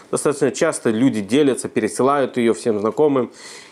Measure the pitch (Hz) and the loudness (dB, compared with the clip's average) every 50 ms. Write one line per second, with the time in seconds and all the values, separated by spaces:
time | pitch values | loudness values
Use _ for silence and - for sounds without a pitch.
0 | - - - - - 156 139 - 156 123 - - 175 160 147 - - 123 107 110 | -12 -6 -6 -2 -2 -2 -2 0 0 -2 0 0 -2 -2 -2 -2 -2 -2 0 2
1 | 131 135 110 110 101 95 117 147 151 135 117 - - - - 127 110 101 - - | 2 2 2 0 -4 0 2 2 4 2 2 -2 -4 -6 -4 -2 -2 -2 -2 0
2 | 123 135 143 143 131 - - 123 117 117 104 - - 123 107 104 101 110 104 - | 0 2 2 2 0 -2 0 0 2 2 0 0 0 -2 -2 0 0 -2 0 2
3 | 151 151 139 131 120 - - - - - - - - - | 2 2 2 0 -2 -4 -6 -16 -20 -20 -20 -20 -20 -20